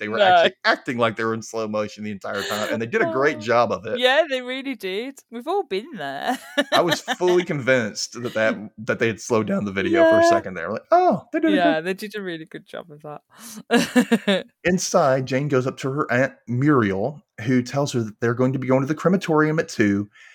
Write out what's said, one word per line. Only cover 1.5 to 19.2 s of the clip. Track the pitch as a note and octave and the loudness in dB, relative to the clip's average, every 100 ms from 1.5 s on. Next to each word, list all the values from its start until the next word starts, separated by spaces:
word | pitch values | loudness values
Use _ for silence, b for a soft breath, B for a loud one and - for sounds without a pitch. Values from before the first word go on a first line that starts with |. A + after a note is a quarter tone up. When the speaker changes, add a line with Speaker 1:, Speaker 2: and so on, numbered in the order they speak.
| A2+ A2 | -6 -4
Speaker 1:
motion | G#2+ G#2 G#2 | -2 -4 -6
the | G#2+ | -12
entire | G2 G#2 G2+ | -10 -8 -6
time, | G2 G#2 G#2+ | -4 -4 -4
and | A2 | -4
they | A#2 | -2
did | A2+ | -2
a | - | 0
great | C3 C#3+ C3+ | 0 0 0
Speaker 2:
Oh. | |
Speaker 1:
job | A2 A#2 A2 | 2 2 2
of | F2+ A2 | -2 -4
it. | - | 0
Speaker 2:
Yeah, | B3+ C#4+ D#4+ | 2 2 2
they | C4 | -2
really | B3 C4 C4+ | -6 -8 -8
did. | A#3+ F#3+ F#3+ C4 C4+ - | -8 -8 -8 -8 -12 -16
We've | A#3 C4 | -12 -6
all | G4+ | -4
been | D#4 F#3+ D4 A3 | -4 -6 -8 -10
there. | C#3 C#3 - C4 - - | -8 -6 -4 -6 -6 -6
<laughs> | C#4+ | 0
Speaker 1:
I | C4+ | 2
was | E3+ - | 2 0
fully | - D#3+ F3+ F3+ | -4 -2 2 2
convinced | F3+ D3 A#2+ C3 G#2+ - - A#2+ | 0 -4 0 0 0 -6 -10 -8
that, | A#2+ | -6
that, | A2 A2 G2 G#2 - | 0 0 0 -8 -10
that | A2+ A2 | -4 0
they | A#2 | 0
had | A2 | -2
slowed | - A2+ G#2 | 0 0 2
down | G2 G2+ | -2 -2
the | |
video | F#2+ F#2+ E4+ E4 | -2 0 4 6
for | E4 | 6
a | |
Speaker 2:
Yeah. | E4+ | 4
Speaker 1:
second | E4+ - | 2 -2
there. | - E2+ | -8 -6
Like, | D#3 - | -6 2
"Oh, | E4+ F4+ G3 - | 4 4 0 -2
they | E4 | -2
did | D#4+ | 0
a | C#4+ | 2
Speaker 2:
Yeah, | E3+ | 2
Speaker 1:
good" | D#3+ | 0
Speaker 2:
they | E3+ | -2
did | F#3+ G#3+ G#3 | -6 -8 -10
a | |
really | F#3+ E3 D#3+ | -8 -10 -12
good | D#3 - | -18 -14
job | - E3+ | -14 -14
of | D3+ | -16
that. | D3+ D3 _ - A3+ G#3+ - A#3+ A#3+ B3 G3+ A3 - F#3 - | -16 -16 _ -20 -18 -14 0 0 2 2 2 2 0 -2 -2
<laughs> | _ | _
Speaker 1:
Inside, | E3+ F#3 - F#3+ D3 C3+ B2 | 0 0 2 2 4 2 0
Jane | C3 D3 | -2 2
goes | C3 B2+ | 2 0
up | C3 | -4
to | C#3 | -4
her | C#3 D3 | -4 0
Aunt | B2 C3 - - | 0 0 -2 -6
Muriel, | B2 D3 C#3 G#2 F#2+ A#2+ D3 _ - | 0 4 4 4 0 -4 -8 _ -10
who | A2+ B2+ | -2 0
tells | B2 C#3+ C#3+ | 0 -2 -2
her | B2 | -2
that | A2 - | -4 -2
they're | A#2 | -2
going | A#2 B2+ | 0 0
to | C3 | 0
be | B2+ | 0
going | C3 | 0
to | C#3 | 0
the | |
crematorium | D3+ E3+ F#3+ | 0 2 0